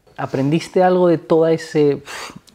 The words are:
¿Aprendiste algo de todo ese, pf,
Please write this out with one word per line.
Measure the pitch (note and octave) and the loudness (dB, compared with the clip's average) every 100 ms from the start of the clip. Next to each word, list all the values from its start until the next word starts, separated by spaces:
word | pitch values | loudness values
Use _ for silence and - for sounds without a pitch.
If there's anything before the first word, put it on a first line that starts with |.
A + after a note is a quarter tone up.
| _ - | _ -12
¿Aprendiste | C#3 C3 C3+ D#3+ - F#3 | -8 -4 -2 -2 -2 0
algo | F#3 F#3 F3+ | 2 4 2
de | D#3+ | 2
todo | D#3+ D#3+ D#3+ | 2 2 2
ese, | D#3+ - D#3 D3 C#3 | 0 -2 0 0 0
pf, | - - - - - | -8 -16 -16 -18 -20